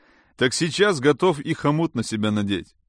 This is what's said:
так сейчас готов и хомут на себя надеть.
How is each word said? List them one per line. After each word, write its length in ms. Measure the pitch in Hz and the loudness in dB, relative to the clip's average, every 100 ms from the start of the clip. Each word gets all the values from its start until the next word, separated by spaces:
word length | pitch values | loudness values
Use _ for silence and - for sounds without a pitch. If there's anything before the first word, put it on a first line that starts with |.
| _ _ _ - | _ _ _ -2
так 180 | 127 | -2
сейчас 460 | - 165 143 208 160 | 0 -2 2 2 2
готов 380 | 135 147 185 151 | 2 2 2 0
и 120 | 151 | -4
хомут 400 | 151 - 151 165 | -2 0 0 0
на 80 | 120 | -2
себя 280 | 110 113 107 | -4 -2 0
надеть. 440 | 104 101 95 - _ | 0 -2 -4 -6 _